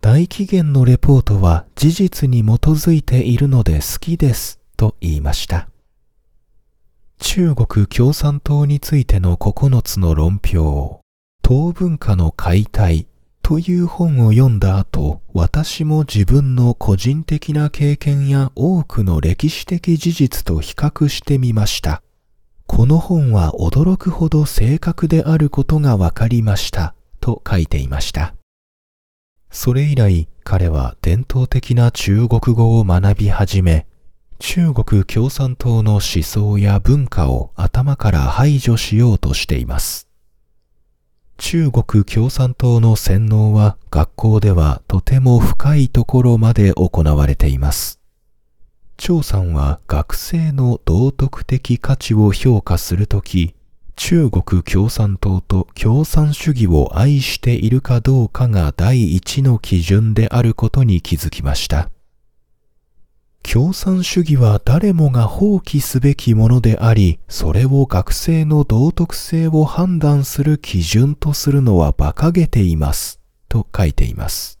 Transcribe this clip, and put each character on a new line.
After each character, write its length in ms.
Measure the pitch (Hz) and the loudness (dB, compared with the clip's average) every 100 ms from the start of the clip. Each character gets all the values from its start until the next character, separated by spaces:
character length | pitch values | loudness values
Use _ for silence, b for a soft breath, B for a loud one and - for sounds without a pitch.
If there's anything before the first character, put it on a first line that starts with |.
大 280 | 110 131 175 | 4 2 2
紀 180 | - 196 | -4 -2
元 260 | 190 156 | -2 0
の 120 | 135 | 2
レ 120 | 123 123 | 4 4
ポ 220 | - 139 | 4 4
ー 40 | |
ト 200 | - 101 | 2 2
は 240 | 92 82 - | 2 2 -2
事 160 | - 147 | -2 0
実 400 | 170 190 - 139 | 2 -2 0 -2
に 140 | 123 | 0
基 20 | 110 117 - | 2 2 2
づ 240 | 156 170 | 2 2
い 100 | 160 | 0
て 220 | - 127 | 2 0
い 120 | 117 120 | 2 0
る 120 | 143 | 2
の 160 | 131 | 2
で 160 | 107 76 | 2 0
好 180 | - - | -2 -8
き 180 | - 170 | -6 -2
で 160 | 147 | 0
す、 280 | 113 - - _ - | 0 -6 -16 _ -2
と 180 | 110 - | -2 -2
言 160 | 85 76 | -4 -2
い 40 | |
ま 120 | 71 | -2
し 160 | 76 - | -4 -2
た。 200 | 85 - _ _ _ _ _ _ _ _ _ _ _ _ _ - _ | -6 -6 _ _ _ _ _ _ _ _ _ _ _ _ _ -20 _
中 380 | - - 175 135 | -6 -2 0 0
国 320 | 113 - - | 0 0 -2
共 240 | - 123 | 2 0
産 260 | 151 147 143 | 2 -2 -2
党 260 | - 147 | -2 0
に 140 | 147 143 | 0 -2
つ 180 | - 147 | -2 -2
い 80 | |
て 140 | 123 98 | 2 2
の 180 | 90 87 | 2 0
九 460 | - - 135 131 | -2 0 2 2
つ 160 | - - | 0 -2
の 160 | 87 | 0
論 260 | 78 80 101 - | 2 0 0 -2
評、 540 | 90 78 71 64 - _ _ _ _ | 0 0 -2 -6 -10 _ _ _ _
党 300 | - 127 165 | 0 2 0
文 260 | 170 180 156 | -2 -4 -2
化 160 | - | -2
の 160 | 95 80 | 0 0
解 340 | - - 90 | -2 -2 0
体 440 | 107 - 101 80 80 _ _ _ | 0 0 0 0 -4 _ _ _
と 160 | - 156 | -4 -4
い 220 | 170 175 | -2 -2
う 80 | 175 | -2
本 360 | - 170 139 | -2 -2 2
を 60 | 113 | 4
読 180 | 110 131 | 4 4
ん 60 | 107 | 2
だ 180 | 95 95 | 0 0
後、 420 | 95 - 73 78 - | -2 -2 -4 -6 -6
私 500 | - 85 151 156 - | -2 0 0 -4 -4
も 220 | 156 156 | -2 -2
自 200 | 151 107 | 0 0
分 300 | 92 139 135 | 2 2 2
の 200 | 127 120 | 2 0
個 220 | 120 - 98 | 0 0 0
人 280 | 107 147 | 0 -4
的 280 | 160 151 - | -4 -6 -4
な 180 | 151 151 | -2 -2
経 260 | - 143 147 | -2 -2 -2
験 320 | 147 143 139 | -2 -2 0
や 240 | 139 135 | 0 -2
多 300 | - 143 185 | -2 0 0
く 180 | - - | -2 -2
の 180 | 92 82 | 0 0
歴 300 | 127 110 151 | 0 0 -2
史 160 | - - | -4 -6
的 300 | 175 - 165 | -6 -2 -2
事 160 | 170 | -2
実 320 | 170 131 - | 0 -2 -2
と 160 | - 80 | -4 -4
比 140 | - | -4
較 340 | - 147 - 147 | -4 -4 0 -2
し 140 | - | -2
て 160 | - 139 | -4 -2
み 140 | 127 | 0
ま 140 | 113 104 | 0 -2
し 160 | - | -2
た。 220 | - 78 _ _ _ _ _ _ - | -4 -6 _ _ _ _ _ _ -2
こ 180 | - 120 | 2 4
の 120 | 160 | 2
本 340 | - 175 135 | 2 0 2
は 220 | 104 82 | 2 0
驚 420 | - 85 131 165 190 | 0 -2 2 2 0
く 140 | - | -2
ほ 180 | 160 160 | -2 0
ど 180 | 151 151 | 0 0
正 320 | - 107 151 | 2 2 0
確 300 | - 165 160 | -4 -4 0
で 160 | 160 | 0
あ 120 | 151 160 | 2 0
る 140 | 147 | 0
こ 140 | - | -2
と 160 | 135 151 | -2 0
が 160 | 147 107 | 2 2
分 140 | 87 | 0
か 140 | - 117 | 0 0
り 160 | 117 | 0
ま 120 | 110 101 | 0 -2
し 140 | - | -2
た、 240 | - - - _ - | -4 -6 -8 _ -8
と 240 | - 117 | -6 -6
書 140 | - 101 | -2 -2
い 80 | 80 | 0
て 120 | 73 | -2
い 100 | 65 | -4
ま 120 | 69 | -6
し 120 | - | -6
た。 240 | - 85 - _ _ _ _ _ _ _ _ _ _ _ | -6 -8 -8 _ _ _ _ _ _ _ _ _ _ _
そ 180 | - - | -8 -4
れ 120 | 123 | 0
以 100 | 147 | 0
来、 340 | 135 104 90 80 - | 2 2 2 -2 -12
彼 260 | - 98 87 | -4 -2 0
は 280 | 78 64 - | -2 -4 -4
伝 240 | - 92 131 | -2 -2 -2
統 160 | 131 127 | -4 -2
的 300 | 127 - 120 | -2 0 2
な 160 | 120 | 2
中 340 | - - 101 117 | 0 -2 0 2
国 300 | 113 - 113 | 0 0 2
語 240 | 117 113 | 2 2
を 40 | |
学 340 | 101 87 95 101 | 2 2 2 2
び 80 | 104 | 2
始 320 | - 98 98 | 0 0 0
め、 240 | 90 80 - _ - - _ - | 2 0 -2 _ -20 -20 _ -14
中 340 | - - 170 | -6 0 0
国 300 | 135 - 104 | 0 0 0
共 260 | 95 - 123 | 0 -2 -2
産 240 | - 135 | -2 -6
党 300 | 127 120 117 | -4 -2 0
の 80 | 107 | 2
思 80 | 104 | 0
想 580 | - - 80 107 104 101 | 0 -4 -4 -2 -2 0
や 220 | 101 101 | 2 2
文 260 | 101 143 131 | 2 2 0
化 240 | - 71 | -2 0
を 220 | 64 62 | -2 -4
頭 400 | - 87 - 135 139 | -4 -2 0 0 0
か 140 | 107 | 0
ら 120 | 82 | 0
排 360 | 65 - 139 143 | 0 2 2 2
除 180 | 127 113 | 0 0
し 200 | - 107 | 0 2
よ 160 | 120 | 2
う 60 | 101 | 2
と 140 | 69 | 0
し 140 | 67 - | -4 -2
て 100 | 69 | -4
い 80 | |
ま 140 | 60 60 | -2 -4
す。 300 | - - - _ _ _ _ _ _ _ _ _ _ _ _ - | -6 -10 -16 _ _ _ _ _ _ _ _ _ _ _ _ -14
中 320 | - 170 156 | -6 -2 0
国 340 | 117 - 107 | 0 0 0
共 260 | 101 - 120 | 0 0 -2
産 220 | - 127 | 0 -4
党 280 | 123 123 120 | 0 0 2
の 160 | 113 110 | 4 2
洗 300 | - 98 110 | 2 0 2
脳 280 | 110 107 | 2 2
は 220 | 107 107 - - | 4 2 0 -4
学 220 | - 80 - | -2 -2 0
校 240 | 113 110 | 2 2
で 100 | 104 | 2
は 320 | 90 76 67 _ | 2 2 0 _
と 120 | 95 | -2
て 200 | - 131 | 0 2
も 180 | 127 120 | 4 4
深 380 | 110 - 139 151 | 4 4 4 4
い 120 | 131 | 2
と 160 | - | 0
こ 180 | 120 127 | 0 2
ろ 140 | 123 117 | 2 4
ま 160 | 113 | 2
で 220 | 113 101 | 4 2
行 300 | - 92 - | 2 0 2
わ 240 | 76 73 73 | 2 2 2
れ 80 | 67 | 2
て 120 | 71 | 2
い 120 | 67 | 2
ま 100 | 71 | -2
す。 300 | 71 - - _ _ _ _ _ _ - _ - - | -2 -6 -14 _ _ _ _ _ _ -20 _ -20 -12
張 260 | - 175 | -2 -2
さ 160 | 147 101 | 0 -2
ん 140 | 90 | -2
は 260 | 78 71 73 - | -2 -2 -2 -4
学 300 | 76 - - | -4 -4 -6
生 340 | - 165 160 | -4 -4 -2
の 300 | 139 123 117 | 0 0 0
道 280 | - 82 131 | 0 0 0
徳 320 | - 135 - | 0 -4 -4
的 340 | - 131 - 120 | -6 -6 -2 -4
価 180 | - 135 | -2 -4
値 180 | - | 0
を 180 | 107 104 | 2 2
評 280 | 98 127 113 | 2 2 0
価 160 | - 87 | 0 -4
す 200 | - 87 | -2 -4
る 100 | 104 | -2
と 160 | 101 | -2
き、 320 | - 92 85 - _ _ - - | -2 -4 -4 -6 _ _ -20 -12
中 320 | - 170 143 | -2 0 2
国 340 | 90 - 92 | 0 0 -2
共 260 | - 98 107 | 0 0 0
産 280 | - 107 95 | 0 -2 -2
党 240 | 98 95 | -2 -2
と 280 | - 92 90 | -2 -2 -2
共 300 | - 110 127 | -4 0 0
産 300 | 156 160 151 | 2 2 2
主 140 | 147 - | -2 -4
義 180 | 135 101 | 0 2
を 320 | 80 67 - | 2 2 0
愛 220 | 127 143 | 2 2
し 200 | 131 - | -2 -4
て 140 | 123 | -2
い 160 | 120 110 | -2 0
る 100 | 127 | -2
か 200 | - 123 | 0 -2
ど 240 | 123 131 | 2 0
う 40 | 113 | 0
か 200 | - 127 | -2 0
が 260 | 101 78 - | 0 0 0
第 380 | 85 127 101 | 0 2 2
一 280 | 90 - - | -2 -4 -2
の 160 | 135 113 | 0 0
基 220 | - 90 | 0 -2
準 340 | 82 98 110 | 2 2 2
で 140 | 107 113 | 0 0
あ 140 | 120 | 0
る 120 | 113 | 0
こ 140 | 110 110 | 0 -2
と 140 | - | 2
に 180 | 127 90 | 2 0
気 160 | - 78 | -2 -6
づ 140 | 80 | -6
き 120 | - | -6
ま 120 | 67 | -4
し 140 | 69 - | -4 -2
た。 220 | 73 - - _ _ _ _ _ _ _ _ _ _ - _ _ _ | -2 -4 -8 _ _ _ _ _ _ _ _ _ _ -20 _ _ _
共 300 | - 113 151 | -4 0 0
産 300 | 185 190 185 | -2 -2 -2
主 180 | 180 190 | -2 -2
義 160 | 160 143 | 0 2
は 240 | 117 104 | 4 2
誰 280 | - 139 208 | 2 2 2
も 180 | 175 151 | 2 2
が 180 | 123 110 | 2 -2
放 300 | - 202 196 | 0 0 0
棄 220 | - 147 | -2 -4
す 200 | - 131 | -2 0
べ 140 | 139 | 0
き 200 | 143 - | 0 0
も 140 | 110 113 | 2 4
の 120 | 123 | 4
で 180 | 110 113 | 2 2
あ 140 | 113 | 2
り、 280 | 113 95 85 - | 4 2 0 -8
そ 240 | - 80 | -4 -2
れ 140 | 78 131 | 0 2
を 200 | 139 135 | 2 0
学 260 | - - | 0 -2
生 320 | - - 160 | -4 0 0
の 200 | 156 151 | 2 2
道 260 | 143 110 143 | 2 2 2
徳 240 | - 170 | 0 -4
性 340 | - - 160 160 | -4 -6 -2 0
を 160 | 156 | 2
判 340 | 151 - 185 175 | 0 0 -2 0
断 260 | 151 147 | 2 2
す 180 | 139 - | 0 -2
る 160 | 143 151 | 0 -2
基 220 | - 92 | -2 -4
準 340 | 82 107 135 | 0 2 0
と 180 | 147 151 | 0 -4
す 200 | 143 - | -2 0
る 100 | 139 | 2
の 140 | 127 95 | 2 2
は 180 | 76 - | 2 0
馬 180 | 73 | -2
鹿 180 | - 156 | 0 0
げ 140 | 170 160 | 2 0
て 160 | 123 | 2
い 140 | 92 80 | 0 0
ま 180 | 73 | -2
す、 260 | 78 - - _ _ _ | -4 -8 -14 _ _ _
と 180 | 110 - | -4 -4
書 100 | - | -2
い 80 | 87 | -2
て 140 | - 58 | 2 0
い 80 | |
ま 140 | 57 - | -2 -8
す。 300 | - - - | -8 -12 -18